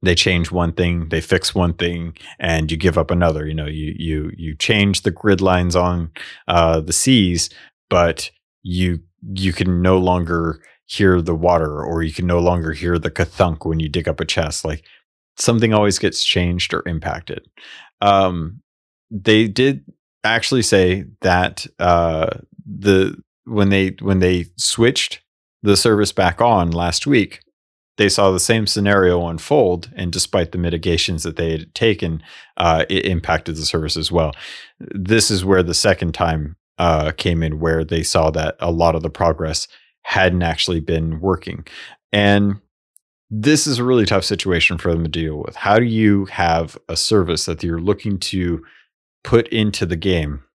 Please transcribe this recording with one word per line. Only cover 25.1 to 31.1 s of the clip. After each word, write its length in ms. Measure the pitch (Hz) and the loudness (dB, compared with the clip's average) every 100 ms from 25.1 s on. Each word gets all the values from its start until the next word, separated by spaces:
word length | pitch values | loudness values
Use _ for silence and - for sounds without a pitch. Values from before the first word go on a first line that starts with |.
| - _ _ _ _ | -8 _ _ _ _
the 140 | 101 98 | 0 2
service 360 | 117 104 104 | 4 2 0
back 280 | - 92 85 | 2 0 2
on 300 | 117 107 85 | 2 4 2
last 360 | 85 87 82 - | 0 -2 -2 0
week, 360 | 135 98 - _ _ _ _ _ _ | 0 0 -6 _ _ _ _ _ _
they 120 | 104 | 2
saw 220 | - 98 | 4 4
the 100 | 92 | 4
same 260 | - 113 104 | 2 2 2
scenario 600 | - 101 101 92 87 85 | 0 2 4 4 2 0
unfold, 640 | 82 - 147 107 90 85 | -6 -2 2 2 0 -6
and 160 | - 92 | -8 -6
despite 420 | 85 - 101 85 | -4 -2 -2 -2
the 60 | 90 | -2
mitigations 640 | 87 85 85 82 - | -4 -2 -2 -2 -2